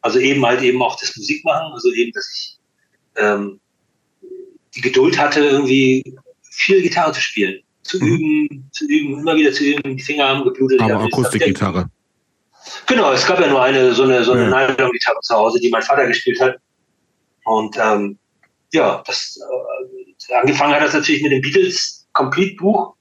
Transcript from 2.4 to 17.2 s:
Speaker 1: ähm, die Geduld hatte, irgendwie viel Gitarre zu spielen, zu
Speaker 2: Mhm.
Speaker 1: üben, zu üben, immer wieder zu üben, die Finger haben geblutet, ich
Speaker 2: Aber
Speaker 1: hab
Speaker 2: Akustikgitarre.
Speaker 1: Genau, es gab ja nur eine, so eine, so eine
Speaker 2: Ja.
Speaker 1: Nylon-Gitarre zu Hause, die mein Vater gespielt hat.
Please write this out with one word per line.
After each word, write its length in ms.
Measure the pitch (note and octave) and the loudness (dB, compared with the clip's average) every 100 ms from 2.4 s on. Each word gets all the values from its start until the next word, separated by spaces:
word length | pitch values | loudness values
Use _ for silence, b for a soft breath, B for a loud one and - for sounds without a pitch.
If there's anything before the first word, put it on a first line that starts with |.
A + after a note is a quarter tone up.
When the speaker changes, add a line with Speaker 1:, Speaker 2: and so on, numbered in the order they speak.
| - - _ _ _ _ _ - | -14 -18 _ _ _ _ _ -2
Speaker 1:
ähm, 440 | G#2 G2+ G2+ F#2+ _ _ _ _ _ _ F#4 - - _ _ - | 0 0 -4 -12 _ _ _ _ _ _ -20 -18 -18 _ _ -6
die 60 | |
Geduld 360 | - - D#3 - | 0 2 2 2
hatte, 200 | D3 D3 | 0 2
irgendwie 640 | C#3+ C#3 C3+ C3+ C3 C3 - - _ _ _ | 2 2 2 2 4 2 -2 -20 _ _ _
viel 300 | - - G3 | -6 2 2
Gitarre 300 | F3 F3 D#3 | 2 0 -2
zu 80 | - | -2
spielen, 400 | - A2 F#2+ - _ _ | -6 -2 -4 -4 _ _
zu 160 | - F#3 | -10 -2
Speaker 2:
Mhm. 80 | - | 0
Speaker 1:
üben, 640 | - D#3 D3+ - C#3 - | 0 0 0 -2 -6 -16
zu 120 | - D4+ | -8 -2
üben, 340 | D4+ C#3+ C#3+ | 0 -2 -4
immer 160 | D#3 D#3 | 0 2
wieder 160 | D3+ | 2
zu 120 | - | 2
üben, 320 | C#3+ C#3+ C#3 C3 | 0 -2 -4 -8
die 80 | |
Finger 240 | - D3 C#3 | -8 -2 0
haben 160 | C3+ | 0
geblutet, 360 | B2+ B2+ C3 C3 | -2 0 2 2
ich 40 | |
Speaker 2:
Aber 120 | A2 G#2+ | 2 0
Speaker 1:
hab 100 | A2 | 0
Speaker 2:
Akustikgitarre. 840 | - A2 G#2+ - F#2+ G2+ F2 F#2 _ _ _ _ _ _ B B B - | 0 -2 0 0 0 -2 -2 -6 _ _ _ _ _ _ B B B -2
Speaker 1:
Genau, 240 | B3 - | 0 2
es 140 | C3 - | 0 0
gab 140 | F3+ | 2
ja 80 | D#3 | 2
nur 140 | C#3 | 4
eine, 320 | B2+ C3+ B2+ | 2 4 4
so 100 | A#2 | 4
eine, 200 | C3 B2+ | 4 4
so 80 | A#2 | 4
eine 180 | B2+ A2 | 2 2
Speaker 2:
Ja. 180 | B2+ C3+ | 2 0
Speaker 1:
Nylon-Gitarre 520 | C3+ C3+ A#2+ - - | 0 -2 0 -2 -4
zu 140 | - A2+ | 0 2
Hause, 240 | A2 A#2+ | 2 2
die 100 | A#2 | 0
mein 120 | A2+ | 0
Vater 240 | - C#3 B2 | 0 0 2
gespielt 320 | - - B2 | 0 -2 0
hat. 140 | C3 - _ _ _ _ _ _ | 0 -2 _ _ _ _ _ _